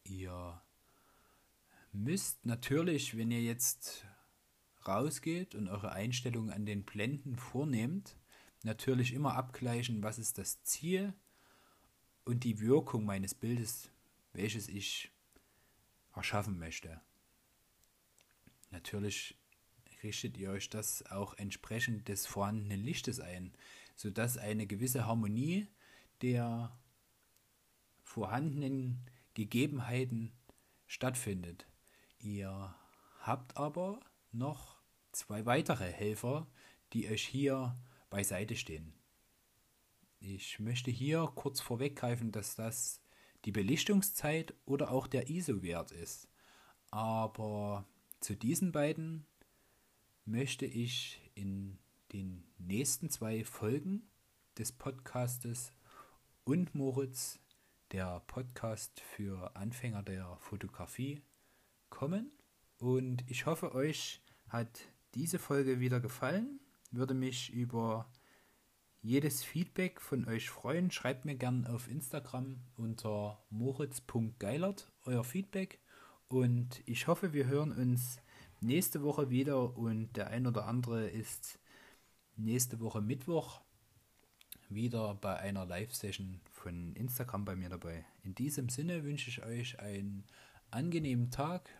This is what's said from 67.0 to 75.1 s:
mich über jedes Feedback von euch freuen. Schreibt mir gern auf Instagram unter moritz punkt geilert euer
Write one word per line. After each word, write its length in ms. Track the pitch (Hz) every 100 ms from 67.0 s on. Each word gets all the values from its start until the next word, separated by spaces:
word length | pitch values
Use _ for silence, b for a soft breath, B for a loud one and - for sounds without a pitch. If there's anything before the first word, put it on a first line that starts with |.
| 127
mich 400 | 131 127 127 -
über 580 | 120 123 120 113 110 113 b b b b b b b _ _
jedes 420 | 110 131 147 -
Feedback 580 | - 156 175 - 185 -
von 260 | - 139 120
euch 220 | 113 -
freuen. 420 | - 117 160 180
Schreibt 320 | - 127 131
mir 120 | 151 135
gern 300 | 127 127 123
auf 220 | 120 120
Instagram 720 | 139 - 156 - 127 131 131 - -
unter 640 | 113 110 110 104 104 104 _
moritz 520 | 104 123 131 143 -
punkt 380 | - 120 113 -
geilert 520 | 98 135 190 196 - _
euer 180 | -